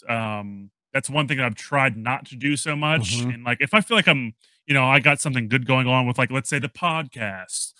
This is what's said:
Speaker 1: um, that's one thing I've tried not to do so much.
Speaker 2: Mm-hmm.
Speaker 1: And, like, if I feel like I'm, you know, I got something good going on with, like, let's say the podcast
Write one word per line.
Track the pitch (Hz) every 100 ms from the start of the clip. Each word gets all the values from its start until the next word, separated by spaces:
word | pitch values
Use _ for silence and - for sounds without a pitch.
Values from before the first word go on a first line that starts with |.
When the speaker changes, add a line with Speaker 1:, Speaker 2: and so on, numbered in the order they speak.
| -
Speaker 1:
um, | 113 110 104 101 98 101 _ _
that's | 135 -
one | 147 143
thing | 135
I've | 123
tried | 104 - 143 135 110
not | 117 135 -
to | 127
do | 143 143
so | 160
much. | 147 151 156 98 120
Speaker 2:
Mm-hmm. | 123
Speaker 1:
And, | 120
like, | 120 120
if | 143
I | 214
feel | - 226
like | 180
I'm, | 143 117 - _ _ -
you |
know, | 139
I | 131 139
got | 135 143
something | 156 127 110
good | 131 123
going | 131 127
on | 131 123
with, | 123
like, | 123
let's | 131 -
say | 143
the | 143
podcast | - 175 160 139 123 104 95 92 - - -